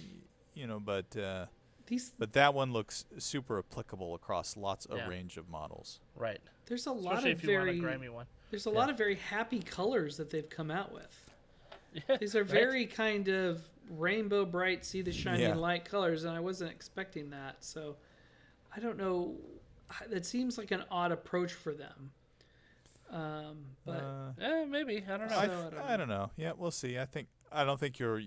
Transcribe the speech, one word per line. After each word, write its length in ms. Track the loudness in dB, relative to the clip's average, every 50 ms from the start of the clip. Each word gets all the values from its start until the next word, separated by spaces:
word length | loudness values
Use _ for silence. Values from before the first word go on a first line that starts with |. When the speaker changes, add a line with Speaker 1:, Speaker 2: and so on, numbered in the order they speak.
| -12 -14 -16 -18 -20 -20 -20 _ -20 -18 -12
Speaker 1:
you 120 | -10 -6
know, 140 | -6 -6 -4
but, 360 | -2 0 0 -2 -2 -4 -6
uh, 300 | -4 -4 -2 -2 -4 -6 -8 -12 -20 -20 _ _ -20 -6
Speaker 2:
These 260 | -4 -4 -2 -2 -6 -4 -4
Speaker 1:
but 160 | -4 4 8
that 180 | 8 8 10
one 220 | 8 6 2 2 2
looks 320 | 0 0 0 -6 -8 -8 -10 -12
super 420 | -8 -6 -4 -4 -4 -2 0 -2 -2
applicable 560 | -2 -4 -8 -10 -8 -8 -8 -6 -4 -6 -6
across 400 | -6 -4 -2 -2 -2 -2 -2 -6
lots 300 | -4 -2 -2 -2 -2 -4
of 140 | -6 -6 -6
Speaker 3:
Yeah. 100 | -4 -4
Speaker 1:
range 300 | -6 -6 -8 -8 -10 -12
of 100 | -12 -10
models. 520 | -8 -8 -8 -8 -10 -12 -12 -14 -16 -16 -18 -20 -8
Speaker 3:
Right. 280 | -4 -4 -4 -4 -6 -12 -18 -20 -20 -8
Speaker 2:
There's 200 | -6 -4 -4 -2
a 40 | -4
Speaker 3:
Especially 140 | -4 -2 0 2
Speaker 2:
lot 100 | 2 4
of 60 | 4
Speaker 3:
if 160 | 2 2 2
you 120 | 2 4 4
want 80 | 4
a 100 | 4 2
Speaker 2:
very, 80 | 0 0
Speaker 3:
grimy 280 | 0 -2 -2 -4 -6 -8
one. 160 | -10 -10 -12 -12 -16 -20 -12 -8
Speaker 2:
there's 160 | -8 -4 -2
a 40 | 2
Speaker 3:
Yeah. 60 | 4
Speaker 2:
lot 140 | 4 4 4
of 80 | 4 2
very 160 | 2 2 2
happy 480 | 0 -4 -4 -2 -2 -2 0 -2 -2
colors 560 | -2 -4 -4 0 0 4 4 4 2 2 -2 -6
that 100 | -6 -4
they've 200 | -2 -4 -4 -4
come 200 | -8 -6 -4 -2
out 220 | -2 -4 -4 -6
with. 320 | -10 -14 -14 -16 -18 -20 -20 -20 -20 -20 -20 -20 -20 -20 -20 -20 -20 -20 -20 -12
Speaker 3:
<laughs> 140 | -12 -10 2
Yeah, 120 | 2 2 2
Speaker 2:
These 180 | 2 2 4
are 60 | 2
Speaker 3:
right? 80 | 4 6
Speaker 2:
very 360 | 8 8 8 8 6 2 2
kind 420 | 0 0 0 2 2 2 2 4 4
of 380 | 4 4 4 2 2 0 -6 -12 -20 -20 -16 -12
rainbow 560 | -6 0 0 2 2 2 2 4 4 4 4
bright, 400 | 4 2 2 4 2 2 0 -2
see 160 | -4 -4 -2
the 100 | -2 -2
shining 300 | -2 0 2 2 4 6 6 6
Speaker 1:
Yeah. 60 | 4
Speaker 2:
light 320 | 4 2 2 2 0 -2
colors, 380 | -2 0 2 4 4 4 2 0
and 120 | -2 -2
I 40 | -2
wasn't 300 | -2 -2 -2 -2 -4 -6
expecting 600 | -6 -10 -16 -10 -8 -8 -8 -6 -8 -10 -10 -8
that. 340 | -10 -10 -10 -10 -12 -10 -12
So 320 | -10 -8 -8 -8 -8 -10 -12 -16 -20 -20 -20 -20 -20 -20 -20 -20 -20 -20 _ -20 -14 -10
I 20 | -4
don't 200 | -4 -4 -2 0
know. 400 | 0 0 2 0 0 -2 -4 -8 -12 -14 -16 -18 -20 -20 -20 -20 -18 -14 -12 -12 -8 -4
That 180 | -4 -4 -2
seems 320 | -2 0 0 0 0 0 -4
like 120 | -2 -2
an 140 | -2 -2 -2 -2
odd 220 | 0 2 4 4
approach 420 | 2 0 0 0 0 2 2 0 -2
for 180 | -4 -4 -6
them. 400 | -4 -4 -10 -14 -14 -16 -16 -16 -18 _ _ _ _ _ -20 _ _ -20 -20 -20 -20 -20 _ -20 -20 -20 -16 -8
Um, 680 | -6 -4 -4 -4 -4 -6 -8 -10 -12 -12 -14 -16 -18 -12 -8
but 160 | -6 -4 -4
Speaker 1:
Uh, 300 | -4 -4 -6 -6 -6 -8 -6 -4
Speaker 3:
Eh, 260 | 0 2 2 2 2
maybe. 320 | 2 0 -2 0 0 -2 -2
I 140 | -2 -2 -4
don't 140 | -2 0 2
know. 80 | 4 4
Speaker 1:
I, 80 | 4
Speaker 2:
So, 60 | 4 2 0 -4
I 40 | -4
don't 80 | -6 -4
Speaker 1:
I 80 | 0 0
Speaker 2:
know. 40 | 2
Speaker 1:
don't 120 | 2 2 2
know. 200 | 2 0 0 -2 -4
Yeah, 160 | -4 -4 -4
we'll 180 | -2 -2 -2 -2
see. 280 | -2 -2 -4 -2 -2 -2
I 80 | -4
think, 220 | -4 -6 -8 -8 -8 _ _ _ -4
I 140 | 2 2 4
don't 160 | 4 4 2
think 180 | 0 -2 0 0
you're, 220 | 2 2 2 0 -2